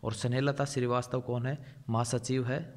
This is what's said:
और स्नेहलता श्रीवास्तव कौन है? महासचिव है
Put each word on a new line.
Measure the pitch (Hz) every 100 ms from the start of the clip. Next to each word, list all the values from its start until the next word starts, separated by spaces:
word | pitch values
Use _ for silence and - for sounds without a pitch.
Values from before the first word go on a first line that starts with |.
और | -
स्नेहलता | 113 123 123 139 143
श्रीवास्तव | 143 135 123 123 123 127
कौन | 123 120 123
है? | 147 - - -
महासचिव | 113 117 123 117 131 123
है | 135 165